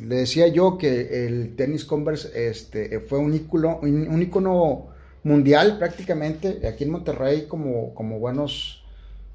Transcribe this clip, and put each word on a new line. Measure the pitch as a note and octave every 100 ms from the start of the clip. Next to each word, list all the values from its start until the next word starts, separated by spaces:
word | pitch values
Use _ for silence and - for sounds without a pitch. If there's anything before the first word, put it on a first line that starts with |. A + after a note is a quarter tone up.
le | A2+ B2+
decía | B2 D#3 E3+
yo | D#3+ F#3 F#3
que | D3+ B2 - B2 A#2+
el | A#2+ A#2
tenis | - C3+ D3+
Converse, | - D3+ D#3 D3+ - - A#2
este, | A2 - A2+ G#2 A2
fue | - C#3
un | D3
ícono, | D#3 D#3 D#3+ D#3+ D#3+
un, | D3 D3 D#3
un | D#3+
ícono | F3+ F#3 F#3+ F3+ D#3+ C3 - - - -
mundial | D3+ D3 C#3 D3 G#3 G3+
prácticamente, | F3 - F#3 D#3 D#3 D#3 F#3+ - A2+
aquí | A2
en | C#3+
Monterrey, | E3+ E3 B2+ C3+ D3+ D3+
como, | E3 C#3 A#2+ A#2+
como | - A2 A2
buenos... | A#2+ C3+ C#3+ - - - - - - - -